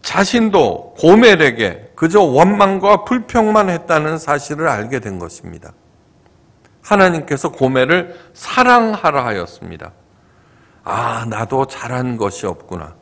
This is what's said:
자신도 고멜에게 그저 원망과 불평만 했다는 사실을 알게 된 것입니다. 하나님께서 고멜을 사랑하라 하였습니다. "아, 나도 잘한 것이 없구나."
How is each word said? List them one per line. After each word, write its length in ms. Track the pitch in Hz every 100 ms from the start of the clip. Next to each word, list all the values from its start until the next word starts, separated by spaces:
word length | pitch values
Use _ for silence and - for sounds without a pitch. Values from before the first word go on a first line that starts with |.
자신도 920 | - - 190 240 220 190 123 85 - -
고멜에게 920 | 156 208 233 190 147 113 104 80 - -
그저 240 | 165 196
원망과 840 | 175 131 175 208 196 190 190 208
불평만 640 | 208 247 220 240 214 214 196
했다는 500 | 170 - 160 151 160
사실을 500 | 156 143 143 147 160
알게 320 | 113 110 131
된 180 | 113 95
것입니다. 540 | 85 - - 82 82 - _ _ _ _ _ _ _ _ _ _
하나님께서 680 | - 208 185 165 139 139 165
고멜을 680 | - 131 131 131 175 170 - -
사랑하라 920 | - - - 247 240 226 208 170 143 123
하였습니다. 680 | 104 85 - 87 82 80 _ _ _ _ _ _ _ _ _
"아, 420 | - 110 117 - 117
나도 380 | 107 113 131 135
잘한 500 | - 127 127 127 117
것이 300 | 101 95 101
없구나." 480 | 85 - 90 76 -